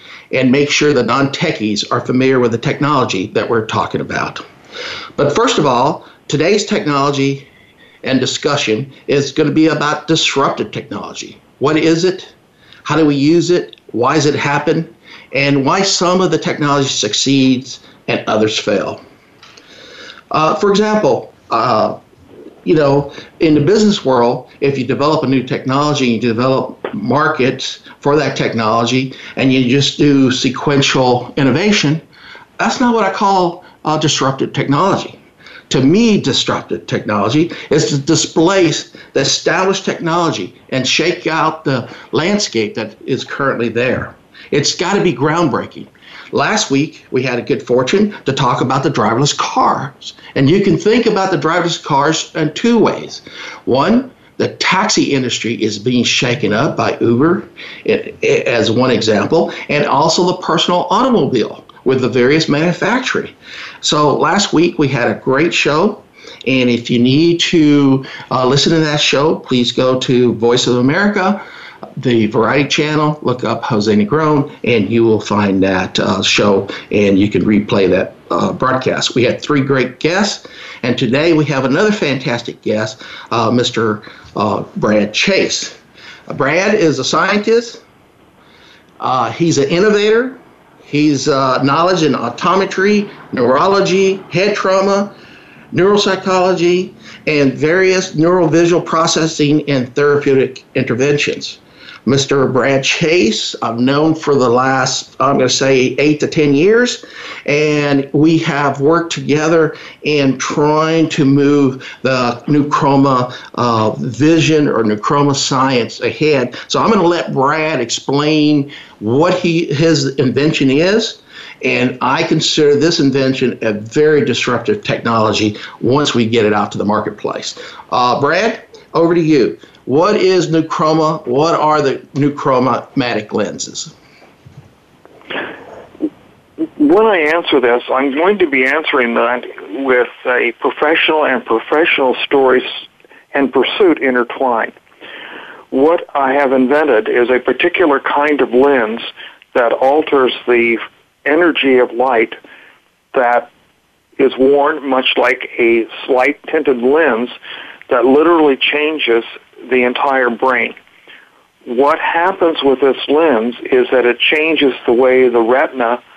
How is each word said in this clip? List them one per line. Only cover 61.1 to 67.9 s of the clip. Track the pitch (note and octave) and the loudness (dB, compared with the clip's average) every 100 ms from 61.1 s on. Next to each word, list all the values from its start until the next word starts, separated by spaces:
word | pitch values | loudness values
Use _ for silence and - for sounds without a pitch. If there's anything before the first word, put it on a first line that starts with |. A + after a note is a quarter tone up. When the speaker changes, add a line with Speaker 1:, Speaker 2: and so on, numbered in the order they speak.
| A3+ C3 A#2+ G2 - - - | 2 0 -2 -4 -8 -20 -8
Speaker 1:
with | - C3 | -2 0
the | B2 | 0
various | A#2 B2 D#3 D#3+ | 2 2 2 2
manufacturing. | D3 E3+ E3 F#3+ B3 B3+ - - - - - - - | 0 0 -2 -2 -2 -2 -6 -6 -12 -20 -18 -18 -8
So | - D3+ D3 B2+ | -4 0 2 2
last | D3 F#3+ G#3 | 0 0 0
week, | D#3 E3+ E3+ | 2 0 0
we | C#3+ | -2
had | C#3 A#2+ | 0 -2
a | G2+ | -2
great | - C3 E3+ | -2 0 0
show. | - D3+ D3 G#3 - - - - - - | 0 0 2 0 -2 -16 -20 -20 -12 -2
And | C3 B2 | 0 2
if | A#2+ A#2 | 0 0
you | B2 | 0
need | B2 C#3 E3+ E3+ | 2 4 2 2
to, | - F3 D3+ D3 C#3 | 2 2 4 4 4